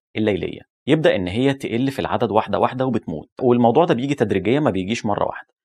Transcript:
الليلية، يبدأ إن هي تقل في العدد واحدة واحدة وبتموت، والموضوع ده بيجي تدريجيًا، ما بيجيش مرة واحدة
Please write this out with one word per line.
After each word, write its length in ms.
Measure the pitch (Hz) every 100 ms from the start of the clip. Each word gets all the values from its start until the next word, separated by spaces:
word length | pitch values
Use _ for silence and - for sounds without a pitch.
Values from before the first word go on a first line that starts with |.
| _ 110
الليلية، 460 | 107 95 82 - - _ -
يبدأ 280 | 156 151 101
إن 120 | 90
هي 260 | 101 135
تقل 380 | 135 - 113 135
في 80 | 135
العدد 320 | 85 107 113
واحدة 280 | 101 110 92
واحدة 260 | 117 127 131
وبتموت، 440 | 123 - 78 - -
والموضوع 440 | 123 120 117 117 170
ده 80 |
بيجي 220 | 127 135 143
تدريجيًا، 440 | 110 98 90 139
ما 120 | 147
بيجيش 340 | 95 92 113 107
مرة 200 | 101 -
واحدة 280 | - - _